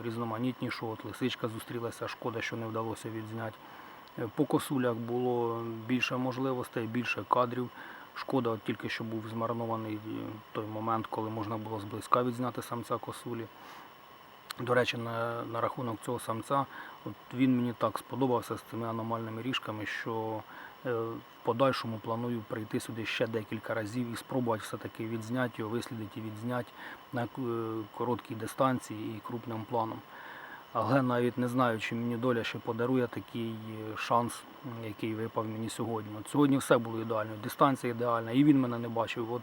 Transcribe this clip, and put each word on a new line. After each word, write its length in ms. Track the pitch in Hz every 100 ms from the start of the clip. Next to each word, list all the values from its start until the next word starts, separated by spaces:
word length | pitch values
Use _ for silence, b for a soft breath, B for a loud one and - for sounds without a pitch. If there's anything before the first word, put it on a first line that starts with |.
різноманітнішого. 880 | 117 113 117 110 127 120 123 - 117
От 140 | 110 107
лисичка 420 | 101 127 - 120
зустрілася, 600 | 110 - 120 117 - 107
шкода, 340 | - 127 110
що 140 | - 117
не 120 | 113
вдалося 420 | 113 113 107 117
відзняти. 460 | 110 107 113 113 - B B B B B - 117 -
По 100 | 143
косулях 500 | 151 - 139 123 117
було 680 | 117 123 123 120 117 117 113 113 110
більше 300 | 127 - 127
можливостей, 680 | 127 123 135 127 120 127 110
більше 360 | 120 117 - 101
кадрів. 400 | 123 123 120 123 B B B B -
Шкода, 340 | - 135 113
от 140 | 110
тільки 260 | - 110 117
що 140 | -
був 200 | 113 110 110
змарнований 680 | 113 113 117 117 113 110 107 110 113 107 110 -
той 140 | - 107
момент, 420 | 110 110 113 104
коли 220 | - 110
можна 280 | 113 104 113
було 220 | 107 110
зблизька 440 | 104 107 - 123
відзняти 380 | 127 120 123 113
самця 360 | - 117 110 120
косулі. 480 | - - 123 117 110 - B B B - - - - - - -
До 140 | 120
речі, 240 | 123 120 120
на, 460 | 117 113 117 117
на 180 | 117 117
рахунок 360 | 113 - 120 110 -
цього 140 | 120
самця, 460 | - 113 - 139 131 B B B 104
от 80 | 104 -
він 220 | 123 131 123
мені 180 | 120 113
так 200 | 113 -
сподобався 600 | - 123 135 117 107 110
з 40 |
цими 260 | - 113 117
аномальними 540 | 113 113 113 113 110
ріжками, 440 | 123 127 - 110 104
що, 560 | - 123 113 110 107 - B B - 131
е, 80 |
в 220 | 117 113 113 - -
подальшому 540 | - 117 135 123 117 110
планую 460 | 117 113 123 120 107
прийти 320 | 113 107 123
сюди 260 | - 113 107
ще 220 | - 117
декілька 460 | 113 104 110 -
разів 400 | 113 104 123 120
і 20 | 113
спробувати 480 | - 135 120 110
все-таки 440 | - 110 95 - 113
відзняти 460 | 113 107 127 123 -
його, 140 | 107
вислідити 480 | 117 - 113 101 -
і 40 |
відзняти 460 | 110 107 117 123 117 B B B -
на, 100 | 127
е, 40 | 117 - 123 117 113 110 107 -
короткій 380 | 120 117 - 110
дистанції 840 | 110 - 131 123 - 110 113 107
і 40 | -
крупним 380 | 120 117 110 104
планом. 300 | 120 110 110 - B B B B B -
Але 280 | 120 110 135
навіть 360 | 127 123 120 123
не 100 | 123
знаю, 320 | 123 123 110
чи 160 | - 117
мені 200 | 120 117
доля 260 | 123 117
ще 160 | 107 113
подарує 480 | - 113 120 131 120
такий, 440 | 110 - 120 113
е, 460 | 110 110 110 110 104
шанс, 460 | - 120 117 - - - 135
м, 200 | 117 113
який 280 | 107 113
випав 340 | 110 110 - 110
мені 220 | 110 113
сьогодні. 420 | - 113 110 104 107
От 80 | -
сьогодні 300 | 139 143 135
все 200 | - 131
було 220 | 117 113
ідеально, 320 | 113 110 107 107
дистанція 500 | 120 - 147 131 123
ідеальна, 380 | 117 120 117 113
і 120 | 127
він 180 | 147 139
мене 180 | 123 117
не 80 | 117
бачив. 460 | 113 107 - 113
От, 80 | 120